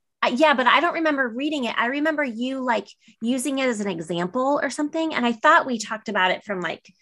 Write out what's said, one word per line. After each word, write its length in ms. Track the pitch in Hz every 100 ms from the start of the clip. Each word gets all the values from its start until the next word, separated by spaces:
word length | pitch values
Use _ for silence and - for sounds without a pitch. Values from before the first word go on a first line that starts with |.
| _ _
I, 80 | -
yeah, 240 | 240 311
but 140 | 254 247
I 120 | 240
don't 160 | 339 330
remember 320 | 320 277 254
reading 380 | 226 294 294 233
it. 100 | -
I 100 | 233
remember 360 | 277 311 302
you, 360 | 277 220 254 269
like, 280 | 254 214 - - _ _
using 380 | 226 262 277 269
it 80 | 254
as 120 | 214
an 100 | 202
example 720 | 170 170 175 180 254 262 285
or 80 | 277
something. 440 | - 302 320 320
And 120 | - 240
I 60 |
thought 340 | 233 302 320 277
we 140 | 233
talked 300 | - 214 -
about 220 | 202 185
it 120 | -
from, 160 | - 190
like, 300 | 165 - - _